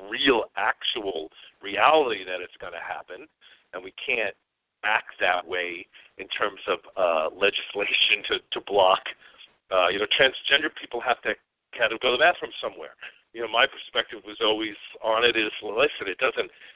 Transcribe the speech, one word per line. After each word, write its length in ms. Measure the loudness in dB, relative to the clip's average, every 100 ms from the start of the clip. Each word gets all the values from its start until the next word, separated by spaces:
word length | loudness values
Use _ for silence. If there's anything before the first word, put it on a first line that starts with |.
| -10
real, 340 | 0 2 2 0 -2
actual 720 | -2 -2 -4 -4 -4 -6 -8 -14 -20 _
reality 640 | -6 2 4 6 4 -2
that 180 | -6 -8
it's 160 | -10 -14
gonna 200 | -14 -12 -10
happen, 400 | -12 -12 -18 -18 _ _ _ _
and 100 | -16
we 100 | -14 -10 -6
can't 300 | -2 -4 -6 _ _ _ _
act 320 | -2 -2 -2 -2
that 260 | 0 0 -2
way 400 | -6 -6 -8 -16 -20 -20 -18
in 100 | -10
terms 320 | -4 -4 -4 -4
of, 120 | -6 -6 -2
uh, 360 | 2 2 -2
legislation 880 | 0 0 0 -4 -4 -2 2 2 2 0
to, 80 | -4 -4
to 80 | -10 0
block, 320 | 4 6 4 0 -14 -20 -20 -20 _ _
uh, 160 | 2 2
you 100 | 2
know, 80 | 0 4
transgender 480 | 4 2 2 2 2 -6
people 180 | -10 -4
have 220 | -2 -2
to, 100 | -2 -6 _ _ _ -2
have 100 | -2
to 80 | 0
go 100 | 0
to 60 | 4
the 40 |
bathroom 300 | 4 2 -6 -8
somewhere. 300 | -10 -10 -16 -16 -20 -20 _
You 100 | -8
know, 60 | -2
my 180 | 2 2
perspective 540 | 0 -6 -4 -4 -8 -14
was 100 | 0
always 320 | 2 2 -2 -8 -16 -4
on 220 | 0 4
it 140 | 4 4
is, 120 | 0 -4
"Listen, 420 | -4 0 0 0 -6
it 140 | -2
doesn't, 320 | -2 -2 -6 -10 -20